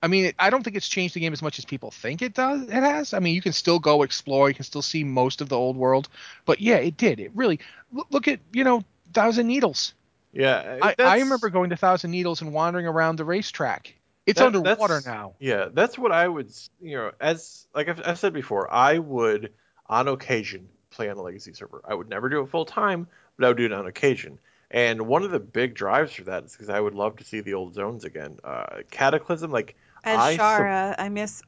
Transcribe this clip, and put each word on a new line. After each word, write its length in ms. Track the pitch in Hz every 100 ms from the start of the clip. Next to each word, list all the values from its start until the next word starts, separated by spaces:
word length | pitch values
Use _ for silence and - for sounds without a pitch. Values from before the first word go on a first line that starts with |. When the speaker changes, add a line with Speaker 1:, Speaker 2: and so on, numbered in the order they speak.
Speaker 1:
I 60 | 165
mean, 180 | 190 185
it, 100 | -
I 100 | 190
don't 140 | 262
think 120 | 226 196
it's 140 | -
changed 260 | 196 180 180
the 40 |
game 120 | 165
as 80 | 147
much 180 | 156 -
as 60 | -
people 260 | 135 113
think 300 | - 117 165
it 120 | 247
does. 300 | 262 262 285
It 80 | 240
has. 420 | 233 277 302 294
I 60 | 196
mean, 160 | 175 175
you 60 |
can 120 | 180
still 260 | 156 - 170
go 240 | 151 147
explore. 460 | 135 - 143 135 139
You 60 | 135
can 80 | 135
still 160 | 147
see 220 | - 160
most 360 | 143 127 131 -
of 80 | 139
the 80 | 123
old 200 | 127 131
world. 320 | 127 135 139 - - - -
But 140 | -
yeah, 140 | 214 208
it 200 | 170 156
did. 220 | 226 107
It 120 | 95 208
really, 240 | 247 156 - - _
loo-, 160 | 254 -
look 180 | 277 262
at, 120 | 262 165
you 120 | 226
know, 200 | 262 240 - _ -
Thousand 340 | 220 226 226 233
Needles. 460 | 269 214 131 - - _ _ _
Speaker 2:
Yeah, 460 | - 135 113 92 127
Speaker 1:
I, 80 | 196
I 60 | 202
Speaker 2:
that's 240 | 254 220
Speaker 1:
remember 260 | 269 254 220
going 200 | 180 180
to 80 | 170
Thousand 340 | 190 180 170
Needles 300 | 180 175 160
and 120 | 156
wandering 340 | 151 170 175 170
around 280 | 160 160 160
the 80 | 156
racetrack. 680 | 185 - - 131 - - _ _ _ -
It's 140 | -
Speaker 2:
That, 80 | 254
Speaker 1:
underwater 480 | 196 175 208 202 151
Speaker 2:
that's 100 | 127
Speaker 1:
now. 280 | 107 101 -
Speaker 2:
Yeah, 280 | 135 104 87
that's 260 | 139 233 254
what 140 | 240
I 160 | 170 175
would, 200 | 160 107
s-, 220 | - - _
you 160 | 170 143
know, 140 | 107 -
as, 460 | 151 165 - - _ 147
like 120 | 151
I've, 180 | 165 -
I've 140 | 170
said 140 | 196
before, 400 | 156 - 101 -
I 240 | 117 135 165
would, 560 | 151 127 113 107 110 - _ _ -
on 200 | 113 135
occasion, 600 | 131 - 117 95 95 95 _ _
play 200 | - 107
on 80 | 101
a 40 |
legacy 320 | 90 92 -
server. 280 | - - - -
I 60 |
would 160 | 98 110
never 200 | 101 127
do 120 | 147
it 80 | 135
full 160 | 165 160
time, 420 | - 208 175 170 _ _ -
but 80 | 123
I 40 |
would 80 | 120
do 80 | 117
it 60 |
on 120 | 101 92
occasion. 540 | - 139 123 - 67 _ _ _
And 320 | 120 120 113 113
one 160 | 151
of 60 | 196
the 80 | 151
big 360 | 101 113 127 110
drives 380 | 98 131 156
for 100 | -
that 200 | 92 90 -
is 100 | -
'cause 140 | 107
I 100 | 101
would 160 | 104 101
love 220 | 104 110
to 60 |
see 180 | - 110
the 120 | 101
old 220 | 98 90 98
zones 280 | 101 117 82
again. 340 | 78 73 76
Uh, 360 | - 64 - 50 -
Cataclysm, 640 | - 135 156 - 165 160
like, 240 | 123 - - _ _
I 320 | 220 220 190 170
sup- 20 | 214 214
Speaker 3:
Azshara. 340 | 202 190 196 -
I 120 | 196
miss 340 | 208 208 -